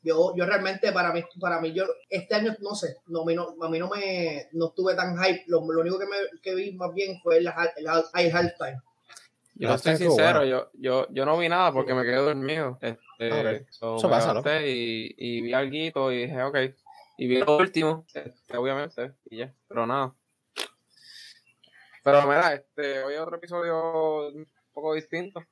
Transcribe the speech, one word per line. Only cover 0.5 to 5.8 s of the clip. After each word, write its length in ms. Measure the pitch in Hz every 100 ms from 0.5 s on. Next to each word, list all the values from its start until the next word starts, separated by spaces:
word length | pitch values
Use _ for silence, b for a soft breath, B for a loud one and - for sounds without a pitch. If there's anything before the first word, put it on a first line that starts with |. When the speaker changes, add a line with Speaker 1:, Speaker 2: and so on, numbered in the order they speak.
| 202 190 190 208
Speaker 1:
para 200 | 180 175
mí, 120 | 170 170 175
para 200 | 180 165
mí, 120 | 165
yo, 120 | 170 196 - _
este 260 | 190 185
año, 200 | 214 220 214
no 140 | 202
sé, 220 | 214 160 - -
no, 160 | 165
a 20 |
mí 100 | 165
no, 200 | 170 165 165
a 80 | 165
mí 100 | 165
no 100 | 185
me, 600 | 202 196 185 165 147 -
no 160 | 165 165
estuve 260 | - 185
tan 220 | 180 180 175
hype. 260 | 190 180 170
Lo, 140 | 170 156
lo 80 | 160